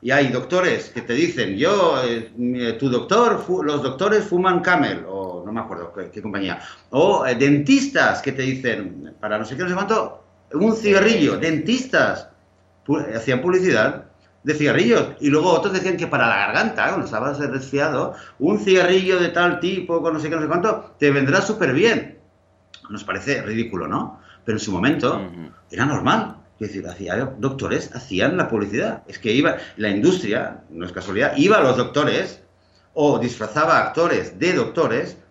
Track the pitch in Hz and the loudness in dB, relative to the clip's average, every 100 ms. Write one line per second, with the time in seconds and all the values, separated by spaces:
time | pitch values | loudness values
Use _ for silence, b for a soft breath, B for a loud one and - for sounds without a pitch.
0 | 120 139 135 123 - 180 180 113 - 123 | 2 2 2 0 0 0 2 0 -4 -12
1 | 113 120 170 139 101 98 151 202 175 139 | -4 0 0 0 -4 0 2 4 2 2
2 | 123 117 113 - 123 123 120 113 139 123 | 0 -4 -6 -6 -4 -2 -4 -2 0 -2
3 | - 208 240 202 - 180 147 147 127 131 | 2 2 4 2 -2 -2 0 -2 -2 -2
4 | 196 208 202 175 185 175 175 175 127 90 | 2 2 2 0 2 2 2 2 2 -2
5 | 82 95 95 90 90 113 107 90 85 - | -8 -8 -8 -8 -8 -8 -8 -10 -12 -12
6 | 90 - 104 98 95 82 B B _ 127 | -12 -10 -12 -6 -6 -6 B B _ 2
7 | 185 185 135 120 139 143 147 269 - 165 | 4 4 0 2 4 4 6 4 4 2
8 | 123 - - 131 131 127 127 110 92 - | 2 2 -4 -4 -4 -2 -2 -4 -6 -12
9 | 76 - 107 107 110 139 180 180 202 220 | -16 -10 -4 -4 -4 -6 -4 -4 0 0
10 | - - _ _ _ 147 214 214 208 196 | -2 -8 _ _ _ 0 2 2 4 6
11 | 208 220 143 98 113 156 180 247 - 170 | 6 4 2 2 0 -2 0 -2 0 2
12 | 117 92 - _ _ _ _ _ - 151 | 2 0 -10 _ _ _ _ _ -2 -2
13 | 147 110 - 123 175 185 185 120 120 151 | -2 -6 -2 0 2 2 4 4 2 0
14 | - _ b _ 135 151 147 120 220 220 | -14 _ b _ -4 0 2 4 4 4
15 | 131 - 147 151 175 160 202 185 180 170 | 2 -2 2 4 4 2 2 -2 -2 -2
16 | 165 147 117 98 101 123 220 - 117 185 | -2 2 2 2 0 0 -2 0 -2 0
17 | 113 110 127 143 143 131 131 139 151 135 | -4 -4 -4 -4 -4 -4 -4 -2 0 -2
18 | 170 B B B 147 208 208 185 175 185 | -4 B B B 0 0 4 4 6 2
19 | 185 185 175 170 175 - 175 190 175 170 | 4 2 2 2 2 2 -2 -4 -2 -2
20 | 160 156 147 165 226 170 202 - - - | 0 -2 -4 -4 -2 0 0 -2 -6 0
21 | 147 139 135 180 196 208 170 131 220 208 | 2 4 2 2 0 0 0 4 4 2
22 | - - _ _ _ _ _ - - 104 | -4 -16 _ _ _ _ _ -20 -14 -14
23 | - 95 127 131 107 110 117 92 78 113 | -6 -6 -2 -4 -2 -4 -4 -4 -2 -2
24 | 220 B B B - 107 101 92 117 151 | -4 B B B -4 -4 -2 0 0 2
25 | 123 143 95 87 78 - _ 85 135 123 | 0 -2 -6 -12 -16 -18 _ -2 -2 0
26 | 95 214 - - _ _ 104 98 87 87 | 0 0 -2 -10 _ _ -10 -8 -12 -10
27 | 92 95 131 131 135 131 98 127 165 - | -6 -4 -4 -4 -4 -4 -4 -4 -4 -14
28 | - 90 117 180 165 113 101 107 208 220 | -6 0 0 0 -2 -2 -2 -2 -4 -6
29 | - - 113 120 160 - B - 107 101 | -12 -8 0 2 2 0 B -6 -2 2
30 | 110 - 107 101 80 - - 82 90 92 | 2 2 0 -4 -4 -10 -18 -12 -10 -10
31 | 92 98 143 135 170 214 139 117 120 147 | -6 0 0 2 4 6 4 2 0 0
32 | 143 113 185 - _ _ b b b - | 0 0 -4 -10 _ _ b b b 0
33 | 147 120 120 - - 151 160 147 127 - | 2 2 0 -4 -6 0 2 4 2 0
34 | 170 113 90 - 160 180 117 - 143 117 | 0 0 -4 -2 0 0 0 0 0 0
35 | 175 - _ | -4 -10 _